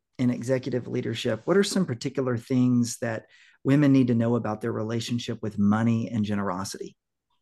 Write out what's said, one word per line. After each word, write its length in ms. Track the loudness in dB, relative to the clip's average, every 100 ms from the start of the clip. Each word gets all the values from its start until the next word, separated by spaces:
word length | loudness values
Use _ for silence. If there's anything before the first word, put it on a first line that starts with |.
| _ -2
in 100 | -2
executive 580 | 0 -2 -2 -2 -6 -4
leadership, 540 | -6 -4 -4 -4 -4 0
what 120 | 2
are 60 |
some 240 | 2 0 -2
particular 500 | -4 -4 -4 -2 -2
things 640 | 0 2 4 4 2 -2
that 260 | -6 -6 -10 _ _ _
women 280 | 0 4 6
need 180 | 6 4
to 40 |
know 220 | 2 2 0
about 260 | -2 -4
their 100 | -4
relationship 680 | -4 -4 -4 -4 -6 -6 -8
with 160 | -6 0
money 500 | 2 4 2 0 0
and 160 | -2
generosity? 720 | -2 -2 -2 -4 -6 -10 -14 -16 _ _ _ _